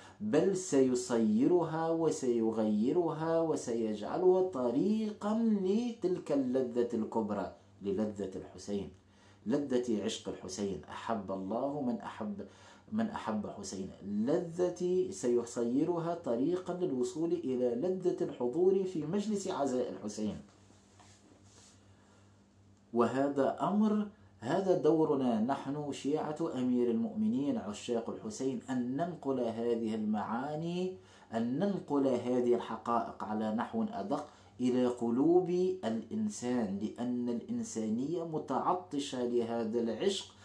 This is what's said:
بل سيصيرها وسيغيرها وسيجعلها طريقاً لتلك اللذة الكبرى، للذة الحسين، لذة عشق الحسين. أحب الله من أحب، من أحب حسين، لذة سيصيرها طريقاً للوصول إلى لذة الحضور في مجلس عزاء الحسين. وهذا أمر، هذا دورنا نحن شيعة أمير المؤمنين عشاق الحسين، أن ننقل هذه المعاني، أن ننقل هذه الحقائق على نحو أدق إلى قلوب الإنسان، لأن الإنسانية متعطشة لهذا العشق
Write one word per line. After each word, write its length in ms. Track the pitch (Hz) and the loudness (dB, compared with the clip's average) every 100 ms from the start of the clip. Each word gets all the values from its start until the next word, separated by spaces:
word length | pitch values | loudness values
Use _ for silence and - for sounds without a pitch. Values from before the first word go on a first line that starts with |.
| - - | -20 -8
بل 360 | 107 139 185 185 | 0 2 4 0
سيصيرها 1300 | - 139 131 123 - 117 110 107 151 180 156 160 160 | 2 4 6 4 2 2 4 4 6 4 2 0 0
وسيغيرها 1500 | 165 156 - 127 117 113 110 107 104 117 170 165 151 160 165 | 2 0 0 0 2 2 2 2 2 2 2 2 0 0 2
وسيجعلها 1000 | 165 139 - 117 110 104 101 160 185 185 | 2 0 -2 -2 -2 -2 -4 4 6 6
طريقاً 1160 | 185 135 120 139 196 220 214 208 208 226 226 202 | 4 0 0 2 2 2 0 -2 -2 2 4 4
لتلك 680 | 185 214 240 220 180 175 - | 4 2 0 -2 -2 -2 0
اللذة 580 | 143 127 131 117 117 120 | 0 2 2 0 2 2
الكبرى، 640 | 113 107 113 104 98 87 - - - | 0 0 0 0 -2 -4 -8 -20 -8
للذة 500 | 98 98 107 101 92 95 | -2 0 0 -2 -6 -6
الحسين، 540 | - 90 - 101 76 - _ - - - 104 | -12 -12 -6 -4 -6 -14 _ -20 -20 -10 -2
لذة 580 | 143 139 123 123 104 | 0 2 0 2 0
عشق 260 | 104 - - | 0 -4 -8
الحسين. 520 | - 92 101 101 87 - | -8 -8 -4 -4 -4 -8
أحب 420 | - - 110 92 | -10 -4 -4 -4
الله 500 | 95 95 113 139 147 | -6 -4 -2 -2 -2
من 140 | 123 110 | -2 -4
أحب، 500 | - - 107 98 - - - - - | -6 -8 -8 -8 -12 -16 -20 -20 -6
من 140 | 107 113 | -2 -2
أحب 420 | - - 107 95 | -2 -4 -4 -4
حسين، 420 | - 98 95 95 - 98 | -8 -10 -8 -8 -10 -6
لذة 1040 | 104 110 165 170 170 180 175 180 185 - | -2 2 0 0 -2 -2 0 0 2 0
سيصيرها 1040 | - 127 120 117 - 120 131 160 170 165 170 | -2 2 2 0 -2 0 2 2 0 -2 -4
طريقاً 580 | 135 117 147 180 180 | -2 0 2 0 -2
للوصول 600 | 175 175 131 123 151 170 | -2 -2 0 -2 0 0
إلى 420 | 170 131 123 123 117 | 0 0 0 0 0
لذة 480 | 180 185 180 - | -2 0 0 0
الحضور 600 | - - 123 156 185 196 | -2 -2 -2 4 4 4
في 220 | 185 160 151 | 0 -4 -2
مجلس 420 | 202 208 202 185 | -2 0 -2 -2
عزاء 420 | 131 139 123 117 | -2 0 0 -2
الحسين. 480 | - 104 110 107 82 - - - - _ - - - - - - - - - - - - - - - - _ - - - | -4 -8 -4 -4 -4 -12 -20 -20 -20 _ -20 -20 -20 -20 -20 -20 -20 -20 -20 -20 -20 -20 -20 -20 -20 -20 _ -20 -20 -4
وهذا 720 | 117 113 127 139 139 127 - | 2 2 4 2 2 0 2
أمر، 440 | 165 208 214 214 208 - - - | 0 4 4 2 -2 -8 -20 -10
هذا 380 | 113 175 190 165 | -2 0 2 4
دورنا 640 | 147 160 151 135 127 110 | 4 4 4 2 2 2
نحن 500 | 117 139 135 147 143 | 0 -2 -4 -6 -6
شيعة 600 | 135 135 151 151 151 160 127 | -4 -2 -2 -2 -4 -4 -2
أمير 360 | 127 123 120 | 2 2 2
المؤمنين 680 | 113 113 107 110 123 143 117 | 2 0 0 0 2 0 -2
عشاق 520 | 101 104 - 117 110 | -4 -8 -2 -2 -2
الحسين، 500 | 95 110 107 131 120 - | -8 -8 -4 -4 -4 -4
أن 260 | 127 120 135 | -4 -2 -2
ننقل 420 | 180 156 135 131 | -2 -4 -2 0
هذه 560 | 117 110 117 113 113 110 | 0 0 0 0 0 0
المعاني، 1000 | 107 107 95 113 143 151 170 175 185 185 - - - | 0 0 -2 -4 -4 -4 -4 -2 -4 -6 -16 -20 -6
أن 260 | 226 117 135 | -4 -2 0
ننقل 480 | 202 185 - 143 135 | 0 -2 0 2 4
هذه 480 | 120 123 127 120 117 | 2 2 2 4 2
الحقائق 680 | - 113 - 117 - - | 0 -6 0 0 0 -6
على 320 | 101 107 110 110 | -4 -2 -2 -2
نحو 280 | 113 113 | -2 -2
أدق 440 | 104 - 98 147 - - - - | -2 -2 -4 -4 -4 -16 -16 -2
إلى 260 | 123 127 123 | 0 4 2
قلوب 640 | 123 117 117 156 180 170 180 185 185 - | 2 0 4 6 6 4 2 2 0 -2
الإنسان، 920 | 113 - 107 107 - 120 127 107 101 | -4 -4 -2 -2 -2 -2 0 0 -2
لأن 480 | 107 - 123 123 120 | -4 -4 -4 -2 -2
الإنسانية 920 | 117 107 120 110 113 110 113 143 170 | -4 -4 -6 -4 -4 -2 -2 -2 -2
متعطشة 1000 | 165 156 139 127 151 180 - 143 139 127 | -4 -4 -2 0 0 0 -2 -6 -4 -4
لهذا 560 | 120 120 113 117 110 117 | 0 0 0 -2 0 0
العشق 460 | 113 110 196 202 - - | 0 0 0 0 -8 -18